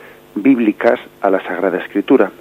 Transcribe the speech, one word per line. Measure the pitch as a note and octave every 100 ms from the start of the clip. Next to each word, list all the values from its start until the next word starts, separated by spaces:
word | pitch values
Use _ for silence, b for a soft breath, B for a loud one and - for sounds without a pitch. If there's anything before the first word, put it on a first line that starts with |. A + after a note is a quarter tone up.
| B B B
bíblicas | G#2 C3 B2 G#2+ - A#2 B2 - -
a | G2
la | F#2+
Sagrada | - F2+ F#2 F2+
Escritura, | - G2+ - B2+ G2 -